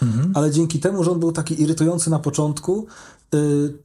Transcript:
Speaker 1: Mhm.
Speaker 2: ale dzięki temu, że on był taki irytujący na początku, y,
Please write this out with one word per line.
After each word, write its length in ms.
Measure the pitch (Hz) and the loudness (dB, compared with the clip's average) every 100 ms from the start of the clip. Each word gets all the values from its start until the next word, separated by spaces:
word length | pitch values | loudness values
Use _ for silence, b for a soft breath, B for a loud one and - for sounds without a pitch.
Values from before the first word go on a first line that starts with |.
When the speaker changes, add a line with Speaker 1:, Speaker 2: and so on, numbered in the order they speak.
Speaker 1:
Mhm. 300 | 120 113 170 | 0 0 0
Speaker 2:
ale 160 | 190 151 | 2 2
dzięki 300 | 147 165 151 | 2 0 0
temu, 240 | 180 196 | 0 0
że 60 | 170 | 0
on 100 | 170 | 2
był 120 | 165 | 0
taki 300 | 165 - 156 | -2 -2 0
irytujący 480 | 151 160 160 175 165 | 0 2 0 0 0
na 80 | 156 | 0
początku, 680 | 151 143 151 147 - 208 214 B B B B | 0 0 -2 -2 -2 -4 -4 B B B B
y, 40 | 151 147 143 147 147 | 0 2 0 -2 -2